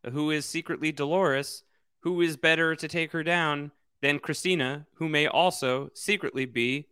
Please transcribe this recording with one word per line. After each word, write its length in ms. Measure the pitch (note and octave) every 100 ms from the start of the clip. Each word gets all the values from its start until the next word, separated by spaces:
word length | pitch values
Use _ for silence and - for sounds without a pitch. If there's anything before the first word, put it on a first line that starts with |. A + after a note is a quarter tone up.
| A#2+
who 200 | C3+ D3+
is 140 | D3+
secretly 460 | D3 D#3+ E3 D#3 D#3
Dolores. 720 | C#3+ C#3+ F3+ F3 C3+ C#3+ - _ _ _ _
Who 180 | E3+ F3+
is 160 | E3+
better 400 | D#3 D#3+ D#3+ E3
to 120 | D#3+ D#3
take 240 | E3+ D#3+
her 100 | E3
down 480 | D#3 F3 D#3 C#3+ C#3+ _ _ _
than 180 | C#3 C#3+
Christina, 640 | - D3+ F#3+ F3 C3 C#3+ D3
who 120 | _ D#3+
may 180 | D3 D3
also 640 | - F3+ - C3 B2+ C#3+
secretly 500 | - - G#3 D3+ C3+
be 440 | C3 A#2 A#2+ C#3 D3